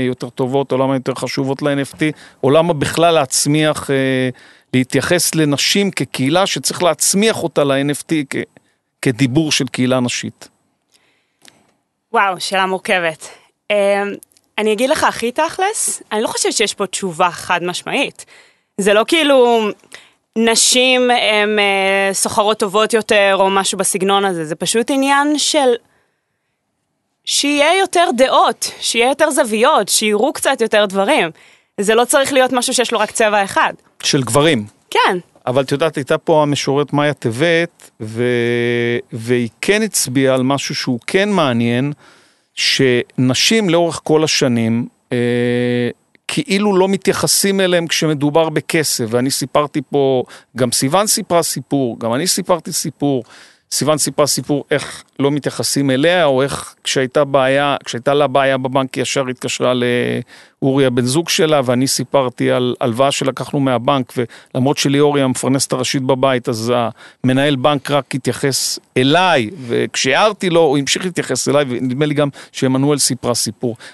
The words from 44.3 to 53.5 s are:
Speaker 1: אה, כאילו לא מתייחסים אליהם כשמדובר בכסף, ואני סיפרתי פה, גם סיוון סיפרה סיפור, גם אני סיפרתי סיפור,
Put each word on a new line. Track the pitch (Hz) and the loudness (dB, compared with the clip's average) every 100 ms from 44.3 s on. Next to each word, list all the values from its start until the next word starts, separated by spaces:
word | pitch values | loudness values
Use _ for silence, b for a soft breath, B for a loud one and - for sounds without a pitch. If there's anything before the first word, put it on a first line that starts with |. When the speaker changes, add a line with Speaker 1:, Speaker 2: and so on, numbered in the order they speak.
| - 135 117 113 113 123 - _ | 0 0 2 0 0 -4 -10 _
Speaker 1:
אה, | 123 120 123 120 120 123 123 120 - _ _ - | -2 0 0 0 0 -2 -2 -4 -6 _ _ -6
כאילו | - - 196 208 185 | -6 -2 0 2 2
לא | 190 | 2
מתייחסים | 196 - - 165 - 202 196 | 2 0 0 0 0 0 0
אליהם | 185 175 165 | 2 0 0
כשמדובר | - 160 151 147 156 160 | -2 0 0 0 2 2
בכסף, | 151 - 170 147 - 113 | 0 -2 -2 0 -2 -2
ואני | 120 131 | -2 0
סיפרתי | - 135 147 147 156 131 | -2 -2 -2 -2 -4 -4
פה, | 143 135 131 117 B B 117 | 0 2 0 -2 B B -4
גם | 123 | -2
סיוון | - 131 180 208 | 0 0 0 0
סיפרה | - 185 170 | -2 0 0
סיפור, | 156 - - 139 127 110 | 0 -4 -4 -2 -2 -4
גם | 113 | -4
אני | 120 180 | -2 -2
סיפרתי | - 180 175 175 | -2 -2 -2 -2
סיפור, | 165 160 - 143 131 B B B | -6 -6 -4 -2 -2 B B B